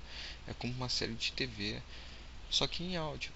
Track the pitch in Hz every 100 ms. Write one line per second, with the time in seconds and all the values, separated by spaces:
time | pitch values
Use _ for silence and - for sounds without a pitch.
0 | - - - - - 113 120 127 123 -
1 | 101 113 - - 131 107 101 123 - -
2 | - - - - - - 139 - 175 180
3 | 156 131 -